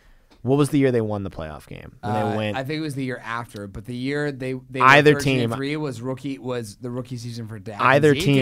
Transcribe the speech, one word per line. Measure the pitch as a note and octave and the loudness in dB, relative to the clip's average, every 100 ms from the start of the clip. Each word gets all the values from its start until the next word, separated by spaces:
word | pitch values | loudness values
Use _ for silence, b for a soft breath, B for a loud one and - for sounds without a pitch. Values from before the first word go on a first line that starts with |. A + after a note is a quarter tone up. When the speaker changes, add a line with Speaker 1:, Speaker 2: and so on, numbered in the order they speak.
| b b b b | b b b b
Speaker 1:
What | A#2 C#3+ | 0 2
was | C#3 | 2
the | D3 | 2
year | C3+ | 2
they | B2 | 2
won | G#2+ G#2 | -2 -4
the | F#2+ | -8
playoff | - D#2 C#2+ - | -10 -12 -14 -18
game? | - - - | -18 -20 -12
When | - | -6
Speaker 2:
Uh, | G#2+ G#2+ | -4 -2
Speaker 1:
they | G#2 | -2
went | G#2+ A2+ | -4 -4
Speaker 2:
I | |
think | C3+ D#3 | -6 -6
it | |
was | D#3 C3+ | -6 -6
the | |
year | C3 A#2+ | -6 -8
after, | A2+ A#2 A#2 G#2+ G2+ | -8 -8 -8 -12 -14
but | G#2+ G#2 | -14 -12
the | B2 | -8
year | C3 D3 D3 | -4 -4 -4
they, | C3 C3 C3 C3 | -6 -8 -8 -8
they | B2+ | 4
Speaker 1:
Either | C3 C#3+ D3 | 8 10 8
Speaker 2:
went | C#3+ | 6
thirteen | C#3 C3 | 2 0
and | A#2 | 0
three | A#2 C#3 | -2 -4
Speaker 1:
team. | D#3 | -6
Speaker 2:
was | D3+ A2+ | -6 -8
rookie, | B2+ C3 C#3 C3 | -8 -8 -10 -10
was | B2 B2 G#2+ G2 | -8 -8 -8 -12
the | B2 | -10
rookie | B2 A#2+ B2 | -10 -10 -10
season | A#2+ A#2 A2 | -10 -12 -12
for | A2 | -12
Dak. | G#2 G#2 | -12 2
Speaker 1:
Either | B2 C#3+ D3+ | 4 6 6
Speaker 2:
And | C#3 | 4
Zeke, | C#3+ | 4
and | C#3 | 4